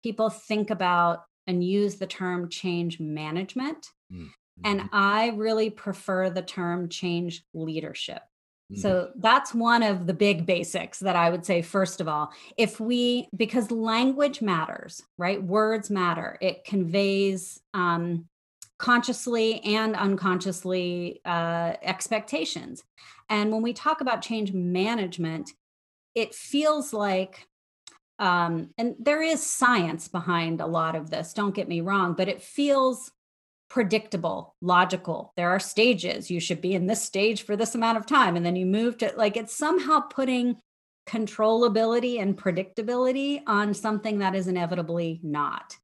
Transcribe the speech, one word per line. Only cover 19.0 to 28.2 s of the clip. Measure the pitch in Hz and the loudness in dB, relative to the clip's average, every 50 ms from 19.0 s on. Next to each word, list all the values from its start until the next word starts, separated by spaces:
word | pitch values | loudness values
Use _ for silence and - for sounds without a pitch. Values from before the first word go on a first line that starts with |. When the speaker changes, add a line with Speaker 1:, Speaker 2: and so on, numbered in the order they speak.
| 233 - 247 - - 247 233 233 220 220 226 - | 4 0 -4 -4 -2 -2 0 2 2 2 0 0
Speaker 1:
and | - 208 208 220 220 220 214 | 0 0 2 2 2 0 0
unconsciously, | - - 196 196 185 180 196 180 180 180 196 180 - - 185 185 185 180 180 175 175 175 175 - - _ | 0 0 0 0 2 2 0 0 0 0 -4 -6 -4 -4 -2 -2 0 0 -2 -2 -4 -4 -6 -8 -10 _
uh, | - 175 170 170 170 170 170 170 170 - - | -4 -2 -2 0 0 -2 -2 -2 -2 -4 -4
expectations. | - - 185 - - - 226 214 214 - - 311 320 - - 160 - - - - - _ _ _ - - - - _ _ | -4 -6 -6 -4 -4 -4 -4 -4 -4 -4 -4 -4 -4 -4 -6 -8 -10 -12 -14 -16 -18 _ _ _ -20 -20 -20 -20 _ _
And | 214 208 208 214 220 | 0 2 2 2 0
when | 220 220 | 0 -2
we | 233 247 | -2 -4
talk | - - 294 311 311 | -2 0 0 0 0
about | 285 254 233 220 | 0 -2 -2 -2
change | - - 233 220 214 190 190 | -2 -4 -4 -4 -2 -2 -2
management, | 190 175 175 180 180 190 214 233 233 196 180 175 170 170 160 160 160 - - - _ _ _ _ _ _ _ _ _ _ _ _ | -2 0 0 0 2 2 0 0 0 -2 -4 -4 -4 -4 -4 -4 -6 -10 -12 -16 _ _ _ _ _ _ _ _ _ _ _ _
it | 226 220 214 - | -4 -4 -4 -6
feels | - - - - 285 302 302 302 302 269 - - | -16 -12 -2 -2 2 4 4 2 2 0 -4 -4
like, | 214 208 202 190 185 190 185 - - - _ _ _ _ _ _ _ _ - - _ _ _ _ | -2 0 0 0 0 -2 -4 -8 -20 -20 _ _ _ _ _ _ _ _ -20 -20 _ _ _ _
um, | _ | _